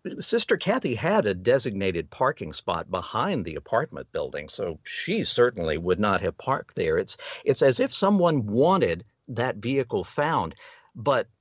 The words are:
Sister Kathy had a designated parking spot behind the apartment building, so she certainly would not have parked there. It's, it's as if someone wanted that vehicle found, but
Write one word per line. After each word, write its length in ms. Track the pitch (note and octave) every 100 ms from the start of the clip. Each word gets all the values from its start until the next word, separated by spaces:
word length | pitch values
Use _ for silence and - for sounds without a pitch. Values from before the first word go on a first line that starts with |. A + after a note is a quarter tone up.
| F#3 D#3
Sister 380 | - A3+ - G#3
Kathy 400 | F3+ B3 D#3+ G#2+
had 300 | E3 G#3+ G#2+
a 80 |
designated 760 | F#2 G2+ C3 A#2+ G2 G2 E2+ D#2
parking 420 | - C3 - D#2+
spot 380 | - - E2+ -
behind 540 | F#2 - A2 F3 D#3
the 100 | E2+
apartment 560 | D2 - A2+ D#3 C#2 C2+
building, 380 | D#2 D2 D2 D2
so 320 | - F#2 D#2
she 400 | - - - G#3+
certainly 560 | - - B2 A2+ D#2+ D2+
would 220 | F2 F2
not 200 | G#2 F#2+
have 140 | E2 -
parked 360 | - C#3 -
there. 240 | - E2 E2
It's, 180 | G2 - - -
it's 180 | - C3+
as 160 | C#3 B2
if 160 | C4
someone 520 | - G3+ G#3 F3 D3 G#2
wanted 580 | A2 D#3+ B3+ G#2 E2+ - _ -
that 280 | A#2 B2 G#2
vehicle 460 | A2+ C#3 A#2+ G#2+
found, 540 | E2+ - D3 D3 E2 - - - _ B2+
but 320 | A#2+ B2+ - _